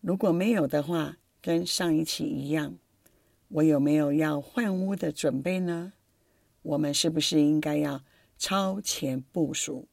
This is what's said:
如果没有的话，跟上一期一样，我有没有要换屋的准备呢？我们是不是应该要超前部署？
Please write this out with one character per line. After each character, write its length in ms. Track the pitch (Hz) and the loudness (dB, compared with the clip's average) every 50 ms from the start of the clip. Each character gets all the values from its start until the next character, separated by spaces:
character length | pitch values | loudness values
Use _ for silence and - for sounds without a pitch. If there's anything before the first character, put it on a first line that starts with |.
如 160 | - 175 180 | -2 -2 -2
果 160 | 190 - 196 165 | 0 2 2 2
没 200 | 170 185 220 240 | 2 2 2 2
有 140 | 202 151 | 2 2
的 160 | 135 156 147 143 | 0 0 -2 -2
话， 360 | 147 170 165 156 147 156 - _ _ _ _ - | 0 -2 -2 -2 -4 -6 -14 _ _ _ _ -4
跟 240 | - 170 165 175 | -2 0 0 0
上 280 | 175 - - 185 170 160 | -2 -2 -2 0 2 2
一 80 | 156 160 | 2 0
期 220 | 156 - - - | -2 -4 -6 -4
一 240 | 147 151 139 135 139 | -4 -4 -6 -4 -2
样， 300 | 151 160 147 143 170 - _ _ _ _ _ _ _ _ _ _ _ _ _ _ | -2 -2 -2 -4 -8 -12 _ _ _ _ _ _ _ _ _ _ _ _ _ _
我 140 | - 156 151 | 0 2 4
有 160 | 160 151 143 | 4 6 4
没 160 | 139 147 147 | 4 4 4
有 200 | 151 151 143 143 | 4 2 2 2
要 260 | 151 156 156 151 143 | 2 2 2 0 -2
换 340 | 143 - - - 240 214 190 | -6 -4 -4 -2 0 0 0
屋 220 | 185 185 190 196 | 0 -2 -2 -2
的 160 | 190 - 165 147 | -2 -2 -4 -4
准 300 | - - 156 123 131 139 | -2 -2 -2 0 0 -2
备 180 | 175 185 185 | -2 -2 0
呢？ 320 | 185 175 170 170 170 190 - _ _ _ _ _ _ _ _ _ _ _ _ _ _ | 0 -2 -2 -4 -6 -10 -14 _ _ _ _ _ _ _ _ _ _ _ _ _ _
我 160 | - 147 147 | -4 -2 0
们 160 | 156 143 143 | 0 0 0
是 160 | - - 170 | 0 0 0
不 100 | 160 160 | 0 0
是 180 | 147 - - 156 | -2 2 4 4
应 220 | 147 147 151 151 | 4 6 4 2
该 160 | 151 156 147 | 0 0 0
要 260 | 147 151 147 143 135 135 _ _ _ _ _ _ _ | 0 0 -2 -4 -6 -10 _ _ _ _ _ _ _
超 420 | - - 190 196 196 190 190 196 | -4 -2 0 0 0 0 -2 -4
前 400 | 202 - - - - 139 131 127 | -6 -6 -6 -4 -2 -2 -4 -4
部 320 | 131 _ _ 180 160 135 151 | -6 _ _ 0 0 0 0
署？ 340 | - - - 147 131 - _ | -4 -6 -6 -8 -10 -12 _